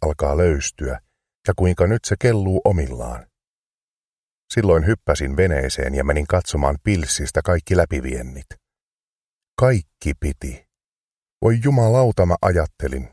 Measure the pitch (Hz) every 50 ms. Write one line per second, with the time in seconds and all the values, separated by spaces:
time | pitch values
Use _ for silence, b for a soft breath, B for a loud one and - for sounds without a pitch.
0 | 82 78 73 - 71 69 71 82 90 85 73 67 - - - - 71 65 71 -
1 | _ _ _ _ _ _ _ _ - - - - 92 90 87 - 87 98 117 113
2 | - - 101 - - 120 113 101 95 95 95 - - 101 95 82 69 64 62 58
3 | 57 60 57 - - _ _ _ _ _ _ _ _ _ _ _ _ _ _ _
4 | _ _ _ _ _ _ _ _ _ - - 120 107 92 82 80 80 101 113 -
5 | - - 76 - 71 65 67 78 95 90 76 67 65 67 - 67 67 67 67 67
6 | 67 71 76 76 73 - 90 90 - - - 73 69 69 71 - - 104 101 85
7 | - - - - - - - - - - 87 82 - - 92 87 85 - 76 67
8 | 64 65 64 64 64 64 65 65 - _ - _ _ _ _ _ _ _ _ _
9 | _ _ _ _ _ _ _ _ _ _ - - 127 131 127 95 - _ _ _
10 | - 73 69 - - 71 - - - 65 65 - _ _ _ _ _ _ _ _
11 | _ _ _ _ _ _ _ - - 113 117 117 113 143 139 123 113 110 120 131
12 | 127 113 - - 90 87 85 - - 95 87 85 78 - _ - 80 67 67 65
13 | 65 -